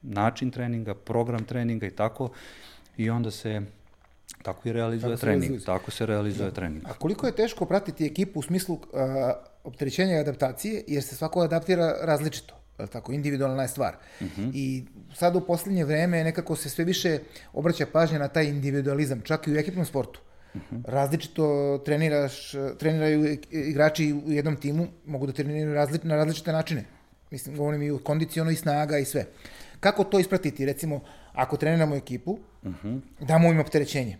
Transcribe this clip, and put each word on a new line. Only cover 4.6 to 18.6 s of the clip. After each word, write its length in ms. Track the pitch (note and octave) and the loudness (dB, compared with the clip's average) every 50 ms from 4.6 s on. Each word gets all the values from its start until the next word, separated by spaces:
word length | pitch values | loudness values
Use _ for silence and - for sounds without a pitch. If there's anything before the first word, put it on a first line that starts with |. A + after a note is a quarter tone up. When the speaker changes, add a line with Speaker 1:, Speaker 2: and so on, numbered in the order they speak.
| - A#2 | -6 -4
Speaker 1:
i 40 | |
realizuje 360 | A2+ A#2 A#2 A2+ A2+ A#2 A#2 B2 | -2 0 0 0 -2 -2 -2 -2
Speaker 2:
Tako 80 | A#2 | -2
se 40 | B2+ | 0
Speaker 1:
trening, 220 | - A2+ G2+ F#2 | 2 2 2 2
Speaker 2:
realizuje. 240 | F2 - C3+ A2 - - | 2 0 -2 -4 -2 -2
Speaker 1:
tako 220 | F#2 F#2 - - | -2 -2 -2 -6
se 160 | - - A2+ | -6 -4 -2
realizuje 380 | A2 G#2+ G#2 G#2 G#2 G2 G2+ G2+ | 0 0 0 0 -2 -2 -2 -4
Speaker 2:
Da. 100 | F#2+ F2+ | -4 -4
Speaker 1:
trening. 280 | - F#2 E2 D#2 D#2 E2+ | -4 -6 -6 -6 -8 -10
Speaker 2:
A 80 | - - | -12 -10
koliko 320 | - - D#3+ G#3+ - - | -4 -4 -4 -2 0 -2
je 60 | B3+ - | -2 2
teško 300 | - A3 A#3 - - F#3 | 2 0 0 0 -4 -2
pratiti 420 | - F3+ G3+ G3 - - - D#3+ | 0 0 0 0 -2 -4 -2 -2
ekipu 340 | D3+ D#3 - G3 G3 - D#3 | -2 0 -2 -2 -2 -2 -8
u 20 | |
smislu, 360 | C3 - F3 F#3 F3+ - E3+ D#3+ - - - | -2 0 -2 -2 0 -2 -6 -8 -8 -8 -2
a, 380 | - C3+ C3 C3+ C3+ C3 B2 - - - - - _ - | -2 -2 0 0 2 2 2 0 -2 -4 -18 -20 _ -16
opterećenja 480 | - B2 - D3 C3+ - - F#3 F#3+ | -16 -8 -4 -4 -4 0 0 2 2
i 80 | F3 D#3 | 2 2
adaptacije, 640 | D3 D3+ C3 - C#3+ C3 B2 - - G#3 A3 - - - | 2 0 0 0 0 0 0 -4 -6 -6 -6 -6 -4 -2
jer 140 | C#3+ C#3+ | -2 -2
se 140 | C3 - C3+ | -2 -4 -6
svako 240 | - D#3+ D#3+ - F3+ | -6 -4 -2 2 2
adaptira 520 | E3+ D#3 E3 E3 D#3+ - F#3 E3+ E3+ E3 C#3+ - | 2 2 2 0 2 2 4 4 4 2 2 0
različito, 520 | - D#3+ D#3 C#3+ D3+ D#3 - - - - - - - - - - | 2 2 2 2 2 -2 -4 -6 -14 -16 -20 -20 -20 -20 -10 -10
je 40 | |
li 60 | - G#2 | -10 -8
tako, 220 | - A#2+ - - | -8 -12 -8 -6
individualna 500 | B2+ D3 C#3 D3 C#3+ C3+ C#3 C3+ C3 C3+ | -4 -2 0 0 0 0 0 0 0 0
je 60 | C3+ B2+ | -2 -2
stvar. 260 | - C#3 B2+ F#2+ - - - - - - | -2 -2 -2 -2 -2 -6 -18 -20 -12 -10
Speaker 1:
Mhm. 300 | - F#2 - G2 G2+ B2+ C3 | -8 -8 -6 -4 -4 -4 -4
Speaker 2:
I 300 | C#3 C3+ C3 C3 C3 B2 - - G#2+ F2+ - | -2 -4 -4 -4 -6 -8 -12 -18 -20 -20 -18
sad 240 | - - F3 F3 F3 | -6 2 2 4 4
u 40 | F#3 | 4
poslednje 420 | F3 - E3+ E3 - G3+ G3 F3+ D#3+ | 2 2 0 0 0 0 0 2 2
vreme 400 | C#3+ D3+ D3+ E3 F3+ E3+ E3 D#3+ | 2 2 2 4 4 2 2 2
nekako 320 | E3 D#3 F3 E3 - D#3+ | 2 0 -2 -2 -2 -4
se 120 | D3+ - C#3 | -4 -4 -6
sve 140 | - - E3+ | -2 0 0
više 340 | F3 F#3 F#3 - F3+ D#3 C#3+ - - - - - - | 2 0 2 2 2 0 0 -2 -8 -20 -20 -20 -10
obraća 340 | - - D3 E3+ E3+ - D3+ | -6 0 0 0 2 2 -2
pažnja 320 | - - D#3 E3 D#3 D#3+ D3+ | 2 4 4 4 4 4 0
na 100 | C#3+ C#3 | 0 0
taj 160 | - E3 D#3 | 2 2 2
individualizam, 720 | D3 C#3+ C#3+ | 2 2 0